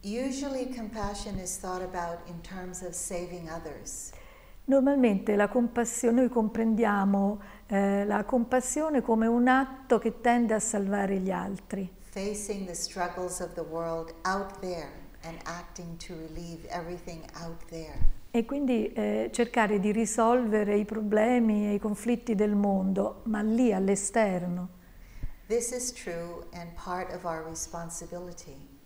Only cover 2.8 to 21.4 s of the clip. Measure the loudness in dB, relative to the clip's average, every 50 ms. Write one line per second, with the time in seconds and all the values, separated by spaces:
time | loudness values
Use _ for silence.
2.8 | -10 -8 -8 -8 -8 -6 -6 -6 -6 -8 -10 -10 -10 -10 -10 -10 -10 -10 -12 -12
3.8 | -12 -12 -12 -12 -12 -14 -16 -18 -18 -20 -20 -20 -20 -20 -20 -12 0 4 4 6
4.8 | 6 6 6 6 6 6 6 4 2 2 4 4 4 4 4 2 2 2 2 0
5.8 | -2 0 -2 0 2 4 6 6 4 4 4 2 2 2 0 0 2 2 4 4
6.8 | 4 4 4 4 4 4 4 4 4 2 0 -2 -8 -16 -20 -20 -6 -2 2 2
7.8 | 4 4 4 2 2 2 0 0 0 2 2 2 2 4 2 2 2 0 -2 0
8.8 | 0 2 2 2 2 4 4 4 4 4 4 4 6 6 6 4 4 0 -6 -16
9.8 | 2 2 2 4 4 -2 -4 0 2 4 4 4 4 4 2 0 0 0 0 0
10.8 | 0 0 0 0 0 0 0 0 0 -2 -2 -2 -4 -6 -8 -8 -8 -8 -6 -6
11.8 | -6 -8 -10 -16 -20 -14 -10 -6 -6 -6 -6 -6 -6 -6 -6 -6 -6 -8 -6 -8
12.8 | -8 -8 -4 -4 -4 -4 -2 -6 -6 -6 -6 -6 -8 -8 -8 -8 -8 -6 -6 -4
13.8 | -4 -4 -4 -4 -6 -8 -12 -6 -4 -2 -2 -2 -4 -6 -10 -10 -8 -6 -6 -6
14.8 | -8 -10 -14 -16 -18 -18 -18 -16 -14 -14 -14 -10 -10 -10 -10 -10 -12 -14 -14 -12
15.8 | -12 -12 -12 -12 -12 -12 -12 -12 -12 -10 -10 -10 -10 -10 -12 -14 -10 -8 -8 -8
16.8 | -6 -8 -10 -10 -10 -12 -14 -12 -14 -14 -14 -12 -10 -10 -10 -12 -12 -12 -12 -12
17.8 | -12 -8 4 10 10 10 10 8 -6 0 0 0 0 2 -2 -2 0 2 2 2
18.8 | 2 0 -2 -2 0 0 0 0 -2 -2 0 0 -2 2 2 2 4 4 2 2
19.8 | 2 2 2 2 0 0 2 2 4 4 4 4 4 2 2 2 2 2 2 2
20.8 | 0 0 -4 -4 -2 2 4 4 4 6 4 4